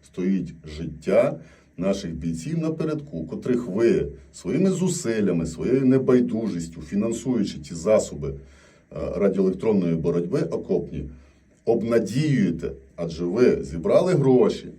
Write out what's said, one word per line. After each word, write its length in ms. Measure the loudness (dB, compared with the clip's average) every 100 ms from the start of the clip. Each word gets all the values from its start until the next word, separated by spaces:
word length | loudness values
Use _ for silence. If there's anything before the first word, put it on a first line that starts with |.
| _
стоїть 480 | -4 0 0 -2 -12 -14 -10
життя 600 | -10 -8 2 4 4 -2 -14 -20 _ -4
наших 380 | -2 -2 -4 -6
бійців 420 | -6 -6 -4 -4
напередку, 680 | -2 -2 -4 -4 -6 -10 -8
котрих 420 | -8 -2 -2 -2
ви 400 | 0 2 2 0 -10 -20
своїми 360 | -14 -4 0 2
зусиллями, 760 | 2 0 -2 -2 0 0 0 -2
своєю 400 | -4 0 2 4
небайдужістю, 960 | 4 6 4 4 -2 -4 -6 -8 -12
фінансуючи 800 | -6 -2 -2 -4 -2 -2 -2 -6
ті 160 | -12 -6
засоби, 540 | 2 2 2 -8 -8
е, 40 | -10 -14 -20 -20 _ _ -10 -6 0
радіоелектронної 800 | 0 2 0 0 0 2 2 0
боротьби 440 | 0 0 0 -2
окопні, 680 | -2 -6 -2 -2 -2 -10 -10 -14 -20 _ _ _ 0
обнадіюєте. 1040 | 0 2 0 2 0 2 2 2 0 -6 -10 -18 -10
Адже 300 | -8 -4 -4
ви 380 | 4 6 4
зібрали 500 | -2 -6 4 4 6
гроші 540 | 4 6 6 6 2 -8